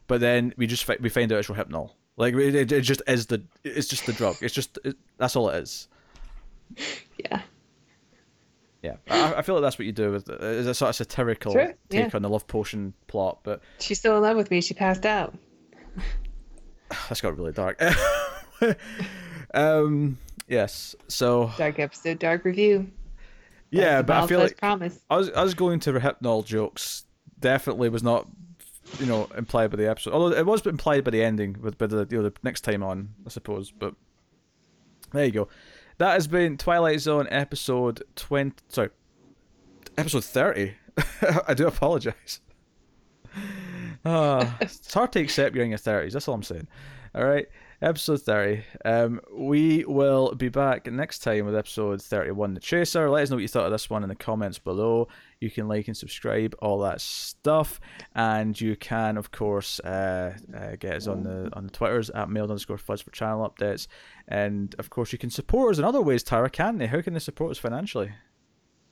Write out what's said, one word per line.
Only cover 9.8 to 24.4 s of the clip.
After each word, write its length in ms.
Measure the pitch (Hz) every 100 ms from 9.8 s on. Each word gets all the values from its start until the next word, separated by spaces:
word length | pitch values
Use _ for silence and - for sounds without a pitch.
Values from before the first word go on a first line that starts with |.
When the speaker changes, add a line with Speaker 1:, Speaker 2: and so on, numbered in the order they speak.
Speaker 1:
you 80 | 104
do 200 | 107 104
with, 180 | 101 -
is 360 | - 107 117 123
a 60 |
sort 180 | 123 123
of 60 | -
satirical 560 | 117 - 120 110 110
Speaker 2:
Sure, 220 | 98 349 - -
Speaker 1:
take 140 | 196 226
Speaker 2:
yeah. 40 |
Speaker 1:
on 80 | 107
the 80 | 101
love 160 | 104 -
potion 480 | 110 101 104 98 - -
plot, 320 | 107 92 -
but 180 | 104 101 - -
Speaker 2:
She's 180 | - 196
still 180 | 226 214
in 60 |
love 160 | 214 226
with 120 | 202
me. 120 | 180
She 100 | 170
passed 320 | 180 190 185
out. 300 | 214 208 151 - _ _ _ - - 185
Speaker 1:
<sighs> 20 | - - - - - - - - - - -
That's 100 | 113
got 160 | 98 73
really 160 | 82
dark. 260 | 78 92 - 165 - 571 587 571 - - -
<laughs> 20 | 233 - - 220 180 - 175 170 131
Um, 640 | - 151 156 151 147 147 131 - - -
yes, 480 | 120 98 - - - -
so 440 | - 123 123 117 110
Speaker 2:
Dark 200 | 151 151
episode, 400 | 143 - 165 160
dark 260 | 165 170
review. 460 | 180 185 208 196 190 - - - - - - - -
Speaker 1:
Yeah, 260 | 175 170 139
Speaker 2:
That's 40 | 123
Speaker 1:
but 60 |
I 40 | 139
Speaker 2:
about 100 | 170
Speaker 1:
feel 120 | 180